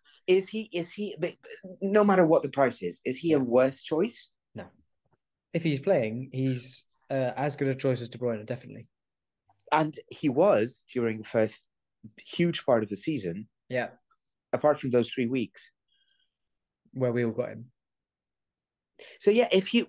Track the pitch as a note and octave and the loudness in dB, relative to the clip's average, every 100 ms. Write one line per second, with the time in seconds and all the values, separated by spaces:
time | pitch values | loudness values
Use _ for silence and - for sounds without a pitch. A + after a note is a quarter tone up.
0 | _ _ - F#3 F#3+ A3 G#3+ F3 E3+ - | _ _ 2 2 2 -8 -8 -8 -8 -8
1 | G#3 D#3 E3 - - - F#3 F#3 G3 G#3 | -8 -6 -8 -8 -20 -20 -20 -8 0 4
2 | G3+ F#3+ E3+ D#3 C#3 C3+ C3+ A#2 F2+ F2 | 6 6 6 6 2 2 2 2 -8 -6
3 | - C3 E3 D3+ B2+ B2 C3 C3 - - | -6 -4 2 2 4 4 4 0 -4 -2
4 | A#3 - - _ _ - F2+ _ _ _ | -2 -4 -16 _ _ -16 -16 _ _ _
5 | _ _ _ _ _ E3+ E3 C#3 C#3 F3+ | _ _ _ _ _ -4 -2 -2 2 2
6 | A2 A2+ C3 C3 C3 B2+ - - _ _ | 2 -4 -8 -2 -2 -2 -6 -14 _ _
7 | _ C3+ B2+ - D3 C#3 C3+ C3 C3+ B2 | _ -4 -2 -2 -4 -2 -2 0 0 -2
8 | A#2 A#2+ A#2+ A2 G#2+ B2 A#2+ G#2+ - _ | -4 -6 -4 -4 -6 -10 -10 -18 -18 _
9 | _ _ _ _ _ _ - D3+ D#3 D3+ | _ _ _ _ _ _ 0 2 2 -4
10 | - - D#3 B2 G3 C3+ A#2 - - B2 | -14 -4 -2 4 4 4 2 -4 -8 -2
11 | A#2 A2 G#2+ A#2 A2 - - _ _ _ | -2 -2 -4 0 0 0 -12 _ _ _
12 | G#2+ - - - E3+ D#3+ - A#2+ G#2+ G2 | -20 -20 -16 0 0 0 2 2 2 -6
13 | - D3 F2+ F2+ A2+ _ _ B2+ A#2 - | -4 -4 -4 -8 -12 _ _ -6 -6 -10
14 | _ _ _ _ _ - D3 D3 C3+ A#2+ | _ _ _ _ _ 0 2 2 2 2
15 | A#2 - A#2 C3 G#2 - - _ _ _ | 0 -2 -2 -2 -4 -8 -20 _ _ _
16 | _ _ _ _ _ _ _ _ _ C3 | _ _ _ _ _ _ _ _ _ -4
17 | B2+ A#2+ A#2 A2+ A#2+ A2+ B2 _ _ _ | -2 0 -2 -2 -6 -8 -18 _ _ _
18 | _ _ _ _ _ _ _ _ _ _ | _ _ _ _ _ _ _ _ _ _
19 | - - - A3 A#3+ F#3+ F#3+ A#3 | -20 0 2 4 4 2 2 0